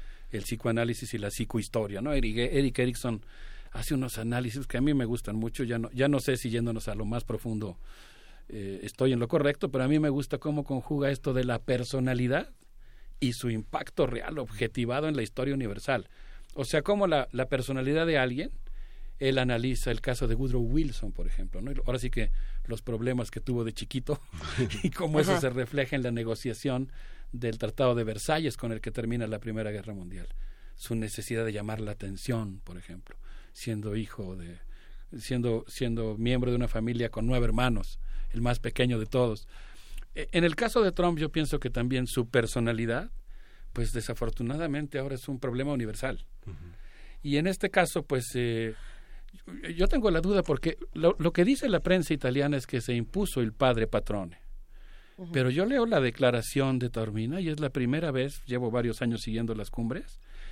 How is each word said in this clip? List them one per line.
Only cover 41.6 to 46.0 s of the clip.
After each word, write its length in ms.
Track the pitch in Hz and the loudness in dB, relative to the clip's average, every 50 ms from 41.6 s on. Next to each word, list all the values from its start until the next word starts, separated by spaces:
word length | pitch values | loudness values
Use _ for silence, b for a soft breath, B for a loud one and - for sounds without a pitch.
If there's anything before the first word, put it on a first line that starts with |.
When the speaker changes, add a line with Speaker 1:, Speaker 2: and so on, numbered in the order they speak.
Speaker 1:
que 100 | - 123 | 0 0
también 360 | - 120 120 123 135 127 127 117 | 0 0 2 2 2 0 0 0
su 200 | - 131 120 - | 0 0 0 4
personalidad, 840 | - 123 113 113 - 127 117 117 117 113 117 113 117 139 208 233 - - - b b b b b b b b b | 4 2 4 4 2 2 2 2 2 2 0 0 0 -2 -2 -4 -8 -10 -10 b b b b b b b b b
pues 200 | - 120 117 - | -4 -2 -2 0
desafortunadamente 1080 | - 120 110 - 117 - 120 113 - - 120 117 135 156 170 156 139 147 151 147 - 135 | 0 -2 -2 -4 -4 -2 -2 -2 0 -2 -2 -2 0 -2 -2 -2 -2 -2 -4 -4 -4 -4
ahora 160 | 135 139 139 | -4 -4 -6
es 140 | 127 - - | -6 -6 -6
un 100 | 139 120 | -6 -4
problema 340 | 139 131 120 127 135 147 | -4 -2 0 0 0 0
universal. 520 | 143 127 117 107 107 - | 0 0 0 -2 -4 -4